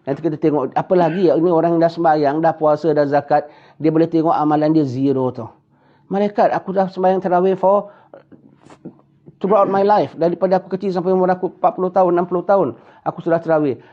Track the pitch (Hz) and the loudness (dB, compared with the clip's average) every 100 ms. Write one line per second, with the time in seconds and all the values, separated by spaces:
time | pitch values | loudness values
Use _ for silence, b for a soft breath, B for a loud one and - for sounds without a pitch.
0 | - 151 165 151 160 147 131 - - 180 | -8 -6 -4 -2 0 0 -2 -4 0 2
1 | 165 175 175 147 175 165 170 170 165 165 | 2 2 2 2 2 2 2 2 0 0
2 | 165 156 143 151 160 160 151 147 165 147 | 0 2 0 0 -2 0 0 0 0 0
3 | 143 143 139 147 - B B B 151 156 | 2 0 0 -2 -2 B B B 0 2
4 | 165 165 160 135 151 151 151 160 139 123 | 2 2 0 0 0 0 2 2 0 -2
5 | 139 131 127 120 110 - _ b b b | 0 0 -2 -4 -14 -18 _ b b b
6 | b 196 208 208 185 - - 190 185 185 | b -2 -2 0 0 0 -4 -2 -2 0
7 | 185 190 185 180 190 185 185 202 196 B | 0 0 0 0 0 0 2 0 -2 B
8 | B - _ - - _ - - - - | B -20 _ -20 -20 _ -20 -20 -20 -20
9 | _ _ - - 185 202 190 196 202 208 | _ _ -20 -8 0 2 2 2 2 2
10 | 143 143 165 170 190 185 185 190 202 180 | 0 -2 -2 0 0 -2 -2 -6 -4 -4
11 | 180 185 185 180 185 - 180 180 185 190 | 0 0 0 0 -4 -2 -2 0 -2 2
12 | 185 175 175 175 170 196 143 117 B B | 2 2 -2 -4 0 0 0 -4 B B
13 | - - 175 165 160 160 147 113 B | -10 -6 -2 -2 0 0 0 -4 B